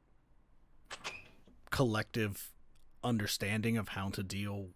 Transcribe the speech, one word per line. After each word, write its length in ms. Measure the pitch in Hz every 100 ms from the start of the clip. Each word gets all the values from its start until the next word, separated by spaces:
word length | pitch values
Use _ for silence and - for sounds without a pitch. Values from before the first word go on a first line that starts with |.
| _ - _ - _ - - - - - - - - - - - -
collective 840 | - 127 107 - 120 107 101 - - - - - -
understanding 760 | 123 117 104 - 101 107 110 113
of 120 | 98
how 200 | - 98
to 140 | 98
deal 460 | 95 95 101 101 95